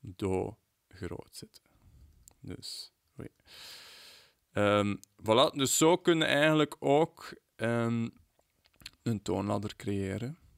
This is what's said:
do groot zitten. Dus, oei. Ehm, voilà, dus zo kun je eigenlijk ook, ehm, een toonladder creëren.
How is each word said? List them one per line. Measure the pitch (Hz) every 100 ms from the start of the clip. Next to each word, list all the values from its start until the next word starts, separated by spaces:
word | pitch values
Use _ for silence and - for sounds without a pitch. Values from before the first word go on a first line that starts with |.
do | - 92 98 92 101 - _ _ _
groot | - 87 - - -
zitten. | 220 - _ _ _ - - _ - _
Dus, | - - - - - _ _ -
oei. | - _ _ - - - - - - - _ _ _
Ehm, | - 101 104 101 101 - _
voilà, | 85 110 151 143
dus | 131 -
zo | 160 180
kun | - 165
je |
eigenlijk | 156 135 156 156 147 -
ook, | 139 143 160 - - - _ _
ehm, | 117 117 117 117 117 _ _ _ _ _ _ _ - _
een | - 107
toonladder | - 92 101 104 104 -
creëren. | - 101 98 98 120 156 _